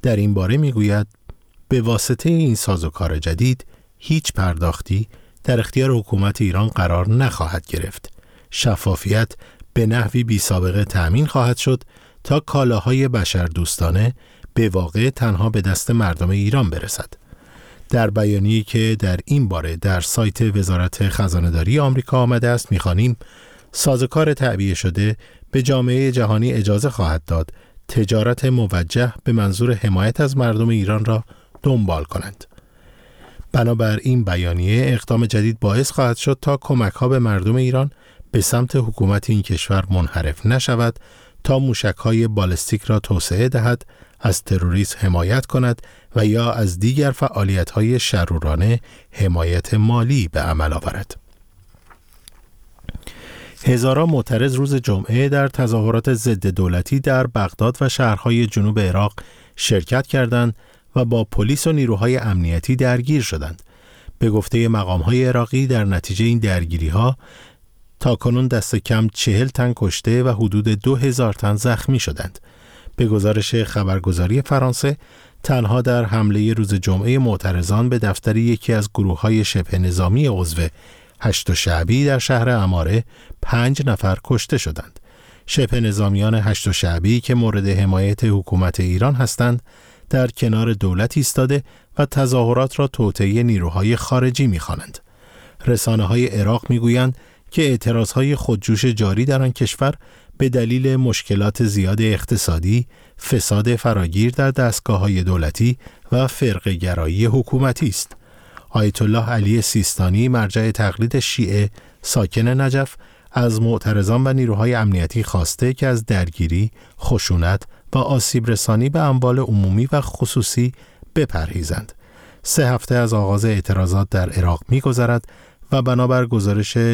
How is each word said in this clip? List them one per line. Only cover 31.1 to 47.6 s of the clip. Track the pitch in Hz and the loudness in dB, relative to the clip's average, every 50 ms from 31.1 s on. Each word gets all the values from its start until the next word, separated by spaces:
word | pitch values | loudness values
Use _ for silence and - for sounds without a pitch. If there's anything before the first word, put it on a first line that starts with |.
| 110 110 110 - - - _ _ _ - - | -2 -2 -2 -6 -16 -20 _ _ _ -4 -2
دنبال | 143 131 120 107 92 85 78 76 | 0 2 2 0 0 -2 -4 -4
کنند.» | - - 92 90 101 101 _ - _ - - _ _ _ _ _ - - _ - - - - - - - - - - | -6 -8 -10 -10 -10 -14 _ -20 _ -20 -20 _ _ _ _ _ -20 -20 _ -20 -20 -20 -20 -20 -20 -20 -20 -20 -4
بنابر | - 139 117 117 117 110 113 110 107 107 | -2 0 0 2 0 0 0 0 0 0
این | - 135 127 123 113 | 0 0 0 0 0
بیانیه، | 98 87 87 90 87 85 87 90 92 107 120 131 135 | 0 -2 -2 -2 -2 -2 -2 0 0 2 2 2 0
اقدام | 127 107 - - 117 113 117 | 0 -2 -2 -2 0 0 0
جدید | 107 - 110 104 113 113 110 | 0 0 0 0 0 0 0
باعث | - 104 98 120 139 - | 0 0 0 0 0 -2
خواهد | - - 135 120 117 - | 0 0 0 0 0 0
شد | - - 139 - | 0 -2 -2 0
تا | - - 143 135 | 0 -2 -2 -2
کمک‌ها | - - 139 123 117 98 - - 127 127 | -2 -2 0 0 0 0 -2 -2 0 0
به | 131 131 | 2 2
مردم | 120 113 104 98 90 107 113 | 2 2 0 0 0 0 0
ایران | 127 131 127 123 127 135 143 - _ _ - - _ - - | 2 0 0 0 0 0 -2 -4 _ _ -20 -20 _ -20 -4
به | - 117 | -2 0
سمت | 95 - - 120 123 123 - | 0 2 0 0 0 0 0
حکومت | 139 120 113 - - 110 95 101 101 - - | 0 0 0 -2 0 0 2 2 0 0 0
این | 113 104 | 0 0
کشور | 98 - 95 82 - - 98 95 92 92 | 0 0 -4 -4 -2 -2 -2 -2 0 0
منحرف | 95 92 85 78 - 85 82 80 76 - - | 0 0 0 0 -2 -4 -4 -4 -6 -2 0
نشود، | 107 123 131 - - 127 113 120 117 113 - - - - - - - _ - - | 0 0 0 0 0 0 0 0 0 -2 -4 -12 -20 -20 -20 -20 -20 _ -8 -2
تا | - 135 135 | 0 0 2
موشک‌های | 139 135 117 - - 104 95 - - 117 113 113 113 113 | 2 0 -2 0 -2 -2 -4 -2 -2 0 2 2 0 0
بالستیک | 107 104 95 92 90 82 - - - 104 - | 0 0 0 0 -2 -4 -4 -4 -4 -4 -2
را | - 113 107 | 0 0 0
توسعه | - - 104 90 - - 85 95 117 127 | 0 0 -2 -2 -2 -2 -2 0 0 0
دهد، | 127 123 110 120 123 120 - - - _ - _ _ _ | 0 0 0 0 0 -2 -4 -14 -20 _ -20 _ _ _
از | - 117 98 - - | -2 -2 -2 -2 -2
تروریسم | - 98 92 85 87 85 98 101 - - - | -2 -2 0 2 2 2 0 0 -2 -4 -2
حمایت | - 95 90 87 85 90 110 131 127 | 0 0 0 2 0 0 0 -2 -2
کند | - - 131 127 123 120 - - - - - _ _ - | -2 -2 0 0 0 -2 -4 -8 -20 -20 -20 _ _ -2
و | 113 107 | 0 2
یا | 107 104 113 117 117 | 2 2 2 0 0
از | - - 110 95 87 87 | 0 0 -2 -2 -2 0
دیگر | 95 117 131 143 143 143 | 0 0 2 2 0 0
فعالیت‌های | 131 - - 131 - - 95 95 98 95 | 0 0 -4 -4 -2 -2 0 0 0 0